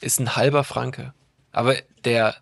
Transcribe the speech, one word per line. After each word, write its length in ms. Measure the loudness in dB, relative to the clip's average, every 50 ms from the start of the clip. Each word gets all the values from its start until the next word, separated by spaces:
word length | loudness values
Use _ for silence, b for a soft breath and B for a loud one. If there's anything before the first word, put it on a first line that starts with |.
ist 200 | -4 -2 -2 -2
ein 160 | -2 -2 0
halber 280 | 2 2 4 4 2 0
Franke. 480 | 0 -4 -6 -6 -6 -6 -10 -12 -14 -16 _ _ _ _ _ _ _ -4
Aber 240 | 0 2 2 2 0 -2 _ _ _ -2
der 320 | 0 2 2 2 2 0 -4